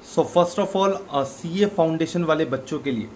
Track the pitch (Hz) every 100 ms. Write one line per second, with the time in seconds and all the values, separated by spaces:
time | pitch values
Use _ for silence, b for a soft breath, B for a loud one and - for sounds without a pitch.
0 | - - 147 175 175 - 190 190 196 -
1 | - 143 135 - 170 180 202 202 160 160
2 | 165 175 165 156 151 131 - 151 139 117
3 | 101